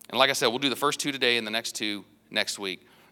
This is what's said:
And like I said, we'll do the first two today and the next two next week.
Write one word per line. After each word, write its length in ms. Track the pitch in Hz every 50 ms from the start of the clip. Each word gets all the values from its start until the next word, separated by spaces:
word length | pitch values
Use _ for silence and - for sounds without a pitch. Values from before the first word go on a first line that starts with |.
| - -
And 100 | - 120
like 120 | 135 135
I 20 | 139
said, 160 | - 139 117
we'll 100 | 113 127
do 120 | 139 139
the 60 | 117
first 220 | - 139 143 135 -
two 140 | - 147 135
today 240 | 131 131 123 120
and 100 | 117 110
the 40 | 107
next 220 | 104 113 117 - -
two 320 | - 113 107 104 101 95 - _ _ _ _
next 280 | - 110 101 - - -
week. 280 | 101 95 90 - - _ - - - _